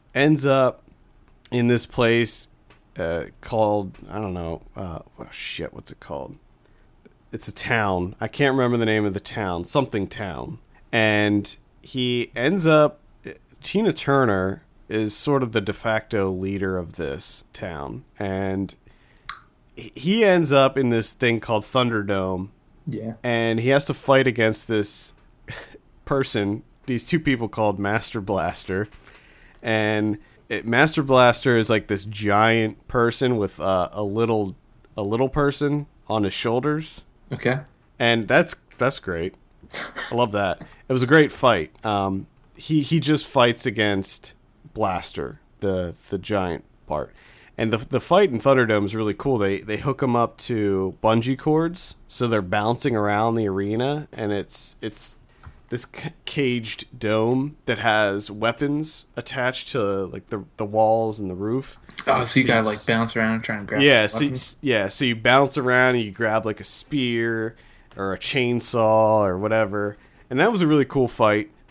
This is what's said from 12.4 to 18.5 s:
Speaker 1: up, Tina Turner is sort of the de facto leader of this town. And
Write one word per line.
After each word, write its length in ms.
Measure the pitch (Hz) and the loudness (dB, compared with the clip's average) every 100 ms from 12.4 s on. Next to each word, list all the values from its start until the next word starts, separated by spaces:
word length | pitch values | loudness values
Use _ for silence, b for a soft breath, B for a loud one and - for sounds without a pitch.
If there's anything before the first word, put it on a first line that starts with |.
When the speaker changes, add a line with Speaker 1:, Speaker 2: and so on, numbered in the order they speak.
| 135 196 160 | 0 2 4
Speaker 1:
up, 340 | 156 151 - _ _ - - _ - | 6 4 0 _ _ -20 -20 _ -14
Tina 320 | - 196 220 | -4 0 0
Turner 720 | - - 139 123 98 95 98 - _ - | 0 2 4 4 2 0 -4 -12 _ -6
is 240 | 107 107 - | -2 -2 -2
sort 280 | 147 139 | 0 0
of 80 | 123 | 0
the 80 | 110 | -2
de 120 | 101 | -4
facto 580 | - 117 110 - 107 95 | -4 -2 -2 -2 -2 -2
leader 460 | 92 95 98 95 92 | -2 -4 -4 -2 -4
of 160 | 82 | -6
this 500 | 87 73 69 - - - | -8 -8 -6 -10 -12 -16
town. 520 | - 95 78 69 127 - - | -12 -10 -10 -10 -12 -14 -8
And 560 | 101 95 98 | -4 -4 -2